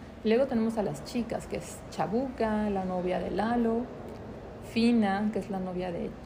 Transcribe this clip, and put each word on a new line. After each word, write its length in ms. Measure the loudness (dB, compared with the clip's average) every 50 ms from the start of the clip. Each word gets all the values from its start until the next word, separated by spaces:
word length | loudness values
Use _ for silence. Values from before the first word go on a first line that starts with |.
| -12 -14 -12 -2 2
Luego 220 | 4 4 6 4
tenemos 300 | 4 2 2 2 2 2 0
a 40 | 0
las 220 | 0 -2 -4 -6
chicas, 420 | -4 -4 -4 -2 -2 -4 -6 -4
que 100 | -6 -6 -8
es 180 | -8 -8 -12 -12 -12 -8
Chabuca, 800 | -4 -2 0 2 2 0 0 0 0 0 0 2 2 2 2 2
la 140 | 0 0 0
novia 340 | 0 0 0 0 0 0 0
de 100 | 0 -2
Lalo, 520 | 0 0 2 2 2 4 4 4 2 2 0 -4 -6 -10 -12 -12 -12 -12 -12 -12 -12 -12 -12 -12 -12 -12 -12 -4 0
Fina, 580 | 4 6 6 6 6 6 4 4 2 0 0 0
que 60 | -2
es 120 | -2 -2
la 100 | -4 -4
novia 320 | -4 -4 -4 -4 -4 -4 -4
de 180 | -4 -4 -6 -8 -10 -12